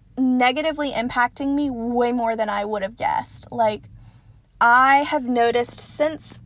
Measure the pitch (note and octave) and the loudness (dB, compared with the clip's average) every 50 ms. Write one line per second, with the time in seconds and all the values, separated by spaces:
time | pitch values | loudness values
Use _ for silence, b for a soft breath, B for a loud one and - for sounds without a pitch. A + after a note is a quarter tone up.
0 | - - - - C4 B3+ B3+ B3+ B3 B3 B3+ D4 D4+ D#4+ D4+ D4+ D4 C#4 - - | -8 -8 -4 0 0 2 2 4 2 2 2 0 -2 -2 -2 -4 -4 -4 -4 -4
1 | A3+ B3+ - B3+ A#3+ B3 - - C#4+ C#4 C#4 C#4+ D4 C#4 B3+ A#3 A3+ A#3 A#3+ A#3+ | -4 -2 0 0 0 0 -2 -4 -4 -2 0 0 0 -2 -4 -4 -4 -2 0 0
2 | A#3+ A#3+ B3 B3 A#3 A3+ A3+ A3 A3 G#3 G3+ G3+ G#3 G#3 G#3+ G#3 G3 G3 A3+ - | 2 2 0 0 -2 -2 -2 -2 -2 -2 -2 -4 -4 -4 -4 -4 -6 -6 -6 -6
3 | - - - - - - - - - - - A#3+ A3+ G#3+ G#3+ G#3 - - b b | -4 -2 -2 -2 -4 -4 -8 -10 -10 -8 -4 0 0 0 0 -4 -8 -16 b b
4 | b b b b b b b b b b _ - A3 A#3 A#3+ B3+ C4 C4+ C#4 C#4 | b b b b b b b b b b _ 2 4 6 6 6 6 6 6 4
5 | D4 D4 D#4 D4+ B3+ A#3+ B3 A#3+ A#3 A#3 A#3 A#3+ A#3+ A#3+ - - - - - - | 2 0 -2 -2 -2 0 0 2 2 2 2 0 -2 -2 -6 -8 -8 -8 -4 -2
6 | D4 D#4 D#4+ D4+ - - - - - | -2 -2 -2 -4 -6 -6 -6 -8 -10